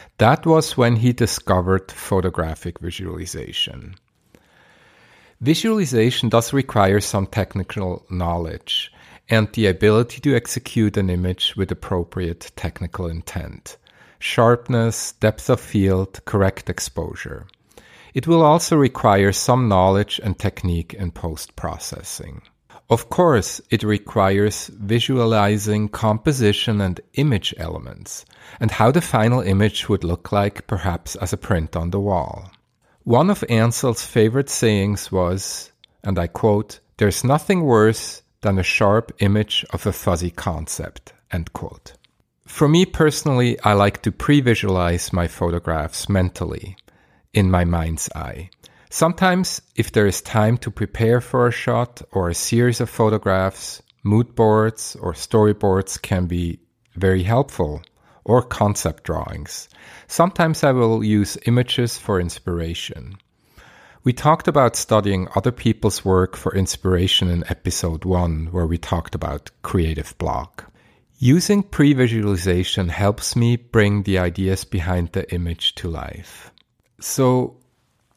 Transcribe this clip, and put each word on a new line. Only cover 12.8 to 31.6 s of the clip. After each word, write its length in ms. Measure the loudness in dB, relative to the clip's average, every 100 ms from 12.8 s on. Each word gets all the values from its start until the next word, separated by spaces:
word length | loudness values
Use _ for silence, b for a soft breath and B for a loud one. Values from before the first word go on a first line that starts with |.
| -10 -8 -8
intent, 680 | -8 -10 -12 -12 -16 -20 -20 b b b b
sharpness, 920 | -6 4 4 4 2 0 0 -2 -10
depth 380 | 0 0 0 -2
of 100 | -2
field, 640 | 0 2 2 2 -2 -8
correct 460 | -4 0 0 0 -10
exposure. 760 | -8 -8 -8 -10 -10 -14 -14 -16 _ _ B B B B
It 120 | -6 4
will 160 | 6
also 340 | 6 6 4 4
require 560 | 4 4 4 6 4
some 340 | 2 2 2 4
knowledge 540 | 4 4 4 0 -4
and 160 | -4 -2
technique 540 | -4 -4 -4 -4 -6
in 180 | -8 -8
post-processing. 1300 | -8 -10 -10 -14 -10 -10 -10 -12 -14 -14 -14 -14 -16 _ _ _ B B
Of 220 | 0 0
course, 500 | 2 4 4 0 -8 -4
it 100 | -2
requires 840 | 0 -2 -2 0 2 2 0 -2 -12
visualizing 1200 | -12 -2 0 0 0 2 2 2 0 0 -2 -2
composition 920 | -2 0 0 0 2 2 2 0 0
and 200 | -2 -4 -8 -2
image 360 | 0 0 -4 -8
elements, 680 | -10 -10 -12 -18 -16 -18 -18 B B B
and 100 | -4
how 220 | 2 4
the 100 | 4
final 400 | 2 0 2 2
image 480 | 2 2 2 0 -2
would 140 | -2
look 280 | -2 -4 -2
like, 360 | 0 0 -4 -8
perhaps 480 | -4 -4 -6 -8 -8
as 180 | -6
a 40 | -6
print 380 | -2 -2